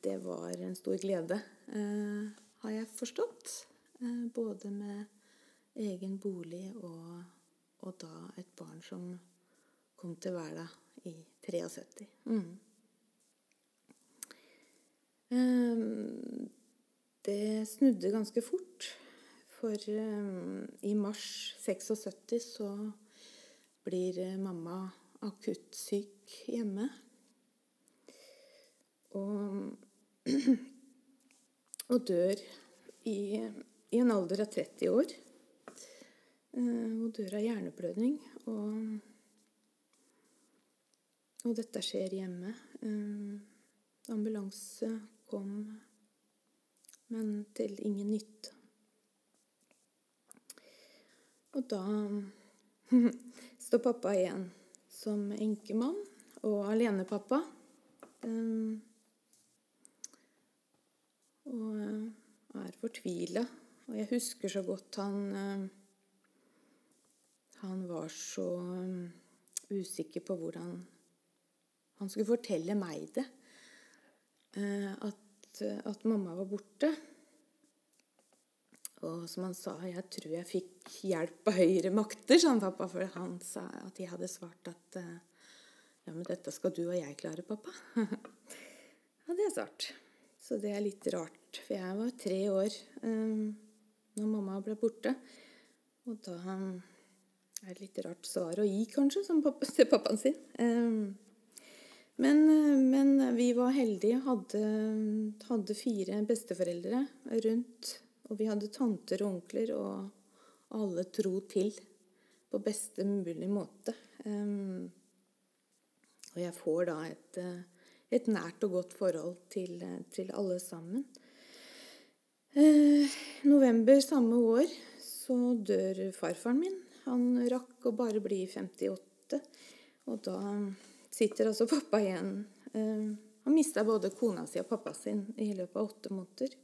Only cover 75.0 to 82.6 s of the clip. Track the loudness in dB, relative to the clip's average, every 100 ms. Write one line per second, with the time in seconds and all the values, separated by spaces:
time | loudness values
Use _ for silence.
75 | -8 -8 -20 _ -20 -8 -6 -4 -8 -2
76 | 0 2 0 -4 -6 -6 -8 _ 2 2
77 | -8 -20 _ _ _ _ _ _ _ _
78 | _ _ _ _ _ _ _ -18 -18 -12
79 | -10 -8 -10 -8 -8 -8 -10 -8 -10 -10
80 | -12 -14 -8 -8 -4 -6 -6 -18 -18 -10
81 | -2 0 -2 -2 0 6 6 6 4 2
82 | 0 -6 8 8 10 6